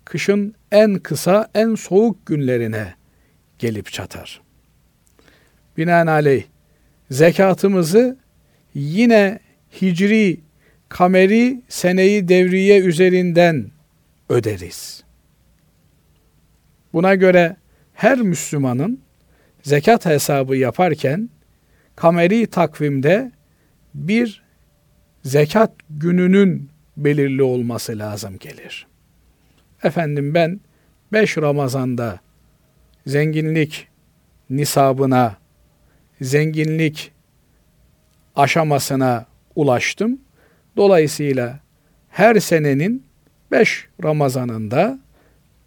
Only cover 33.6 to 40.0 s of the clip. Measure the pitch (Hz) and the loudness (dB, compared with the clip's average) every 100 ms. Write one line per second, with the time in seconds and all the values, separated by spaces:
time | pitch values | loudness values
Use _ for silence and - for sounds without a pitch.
33.6 | 151 - - _ _ _ _ _ - 131 | -4 -6 -20 _ _ _ _ _ -8 -4
34.6 | 147 - 139 131 135 127 120 98 _ _ | -2 2 2 2 0 2 0 -4 _ _
35.6 | _ _ _ _ _ _ 131 143 156 156 | _ _ _ _ _ _ -4 -2 0 -2
36.6 | 156 156 160 151 - _ _ _ _ _ | -4 -2 -4 -4 -14 _ _ _ _ _
37.6 | _ _ _ _ _ _ _ - 135 170 | _ _ _ _ _ _ _ -2 0 0
38.6 | 156 143 - 135 131 117 117 _ _ - | 0 -2 -2 -2 -2 -2 -8 _ _ -2
39.6 | 143 120 - - | 0 0 -2 -4